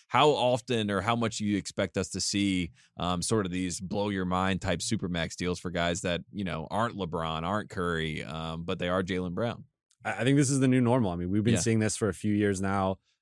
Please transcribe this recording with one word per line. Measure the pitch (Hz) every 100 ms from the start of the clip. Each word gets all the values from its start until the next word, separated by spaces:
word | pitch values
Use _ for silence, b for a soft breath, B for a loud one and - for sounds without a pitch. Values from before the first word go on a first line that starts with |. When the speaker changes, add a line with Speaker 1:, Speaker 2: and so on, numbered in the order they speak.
| -
Speaker 1:
How | 123 147
often | 110 123 123 - 117 104
or | 98
how | 101 117
much | 113 -
do | 104
you | 101
expect | - - 98 98
us | 92
to | 92
see, | - 101 101 92 82 b b -
um, | 85 90
sort | - 110 95
of |
these | 90 90 82
blow | 92 104 104
your | 98
mind | 90 90 95 92
type | 95 85
supermax | - 110 92 87 80 -
deals | 87 90
for | 90
guys | 87 85 85
that, | 92 85 -
you | 101 92
know, | 82 -
aren't | 98 117 98
LeBron, | 87 82 80 80
aren't | 85 104 -
Curry, | 98 87 82 80 76
um, | 55 80 80 82
but | 87 92
they | 90
are | 92
Jaylen | 92 90 90
Brown? | 90 117 - - _ _ _ 107
Speaker 2:
I, | 98
I |
think | 120 139
this | 131
is | 139
the | 131
new | 127
normal. | 120 127 98
I | 87
mean, | 87
we've | 104
been | 107 113
Speaker 1:
Yeah. |
Speaker 2:
seeing | 110 113
this | 107 -
for | 107
a |
few | - 107
years | 104 104 95
now, | 98 98 95 95 _ _